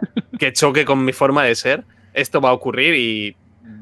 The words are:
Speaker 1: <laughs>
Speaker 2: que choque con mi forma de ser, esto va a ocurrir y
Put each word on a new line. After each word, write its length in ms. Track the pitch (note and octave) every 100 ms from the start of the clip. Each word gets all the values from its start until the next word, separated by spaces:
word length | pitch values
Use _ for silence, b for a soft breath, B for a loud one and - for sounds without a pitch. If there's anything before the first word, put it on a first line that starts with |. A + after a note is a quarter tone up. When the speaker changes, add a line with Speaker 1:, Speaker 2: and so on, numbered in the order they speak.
| -
Speaker 1:
<laughs> 300 | - - -
Speaker 2:
que 160 | C#3
choque 320 | - D3 C#3 C#3
con 180 | C#3
mi 80 | C3
forma 320 | B2+ C#3 C#3+
de 100 | C3
ser, 300 | A#2 B2 C#3+ - b b
esto 260 | - D3 D3+
va 80 | C3+
a 40 |
ocurrir 400 | B2+ C3 A#2 D3
y 420 | D#3+ A#2 A2 G#2 - _ _ A#2 G#2+